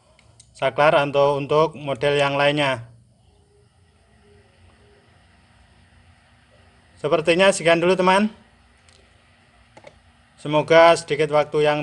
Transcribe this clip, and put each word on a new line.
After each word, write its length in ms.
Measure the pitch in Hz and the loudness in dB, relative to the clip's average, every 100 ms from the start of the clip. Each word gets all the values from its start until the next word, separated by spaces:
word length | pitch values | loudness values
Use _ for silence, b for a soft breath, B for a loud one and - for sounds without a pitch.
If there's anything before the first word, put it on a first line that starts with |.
| b b b b _ | b b b b _
saklar 400 | - 135 127 147 | -6 -4 0 2
atau 400 | 160 143 139 143 | 2 0 0 0
untuk 400 | 143 139 151 160 | 0 -2 -2 -2
model 400 | 151 147 127 143 | -4 -10 -6 -2
yang 240 | 143 139 139 | -2 -2 0
lainnya. 480 | 143 147 143 127 - - _ _ _ _ _ _ _ _ _ _ _ _ _ 202 _ _ _ _ _ _ _ _ _ _ _ _ _ _ _ _ _ _ _ _ _ _ _ _ _ | -2 0 -4 -6 -10 -20 _ _ _ _ _ _ _ _ _ _ _ _ _ _ _ _ _ _ _ _ _ _ _ _ _ _ _ _ _ _ _ _ _ _ _ _ _ _ _
Sepertinya 560 | _ 147 160 156 170 196 | _ -6 -4 -2 0 0
sekian 320 | 190 160 165 | 0 0 0
dulu 160 | 175 185 | 0 0
teman. 320 | 185 190 214 - _ _ _ _ _ _ _ _ _ _ _ _ _ - - _ _ _ _ _ | 0 0 -2 -6 _ _ _ _ _ _ _ _ _ _ _ _ _ -20 -20 _ _ _ _ _
Semoga 560 | 147 151 151 165 170 | -4 -2 4 6 6
sedikit 400 | 165 - 147 156 | 4 0 -4 -2
waktu 320 | 147 147 151 151 | -2 -2 -2 -2
yang 160 | 151 | -2